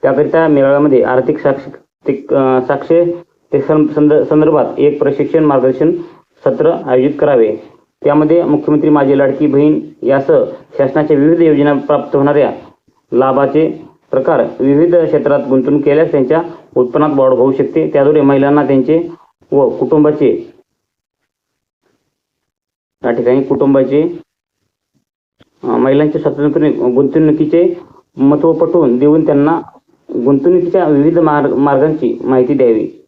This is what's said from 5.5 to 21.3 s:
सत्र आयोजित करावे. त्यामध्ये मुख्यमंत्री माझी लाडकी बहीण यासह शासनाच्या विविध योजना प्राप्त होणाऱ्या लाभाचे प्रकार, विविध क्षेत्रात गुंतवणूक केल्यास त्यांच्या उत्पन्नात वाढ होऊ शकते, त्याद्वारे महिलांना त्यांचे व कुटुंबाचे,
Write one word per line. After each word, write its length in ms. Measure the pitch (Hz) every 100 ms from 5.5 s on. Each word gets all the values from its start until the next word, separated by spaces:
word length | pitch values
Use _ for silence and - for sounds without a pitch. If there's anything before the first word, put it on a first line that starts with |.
| 135 127 127 151 175 - - _ _
सत्र 260 | - 127 147
आयोजित 400 | 170 135 127 135 -
करावे. 380 | 147 135 110 110 - _ _ _
त्यामध्ये 400 | 147 147 151 165
मुख्यमंत्री 460 | 170 147 - 151 151
माझी 280 | 147 139 139
लाडकी 280 | 135 131 151
बहीण 340 | 139 151 151 - -
यासह 420 | 117 139 135 151 127 - - -
शासनाच्या 380 | 135 151 151 151
विविध 240 | 147 165
योजना 320 | 165 143 147
प्राप्त 440 | 139 - 147 - 139
होणाऱ्या 360 | 139 147 127 - - _ _ _ _
लाभाचे 800 | 120 131 127 139 151 160 - - _ _
प्रकार, 340 | 131 131 147 113 -
विविध 360 | 131 143 175 170
क्षेत्रात 440 | 156 151 143 143 123
गुंतवणूक 340 | 131 127 143
केल्यास 300 | 139 143 160
त्यांच्या 300 | 151 127 156 170 - - -
उत्पन्नात 340 | 123 147 151 139
वाढ 160 | 131
होऊ 200 | 127 135
शकते, 380 | 131 139 160 156
त्याद्वारे 280 | 147 139 151
महिलांना 460 | 139 139 139 147 135
त्यांचे 420 | 135 123 160 170 - _ _ _
व 160 | 139 131
कुटुंबाचे, 840 | - 123 156 151 147 135 - - - _ _ _ _ _ _ _